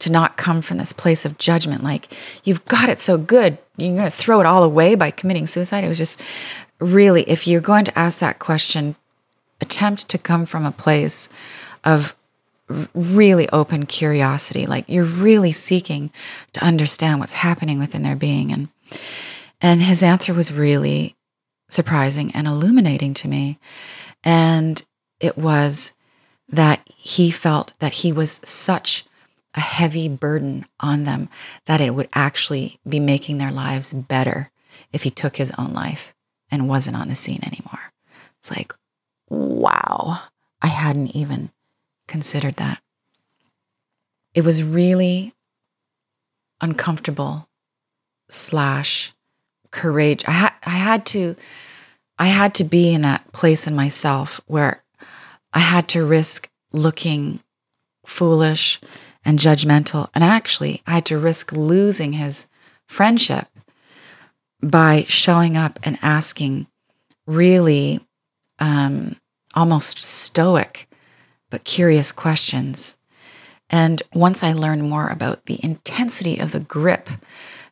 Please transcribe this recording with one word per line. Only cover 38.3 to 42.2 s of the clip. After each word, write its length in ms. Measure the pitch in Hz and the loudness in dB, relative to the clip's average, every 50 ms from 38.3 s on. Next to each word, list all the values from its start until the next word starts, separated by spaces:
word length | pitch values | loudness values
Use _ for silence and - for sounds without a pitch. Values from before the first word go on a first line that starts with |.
| _ _ | _ _
It's 120 | - - | -12 -10
like, 240 | - - - - - _ _ _ _ _ _ _ _ _ _ - | -10 -10 -12 -14 -16 _ _ _ _ _ _ _ _ _ _ -10
wow, 920 | - 73 69 69 62 58 60 50 50 50 50 50 - - - - 170 - - - _ _ _ _ _ _ - | -8 -6 -6 -4 -2 0 0 2 2 0 -2 -4 -6 -6 -6 -6 -8 -8 -10 -16 _ _ _ _ _ _ -2
I 60 | 160 | -2
hadn't 480 | 147 151 151 151 143 143 135 - - | -2 -2 -2 -2 -2 -4 -4 -6 -6
even 340 | 151 147 143 139 - - - _ _ _ _ _ _ _ _ _ _ _ | -6 -6 -6 -6 -8 -10 -12 _ _ _ _ _ _ _ _ _ _ _
considered 500 | - - 156 | -12 -8 -4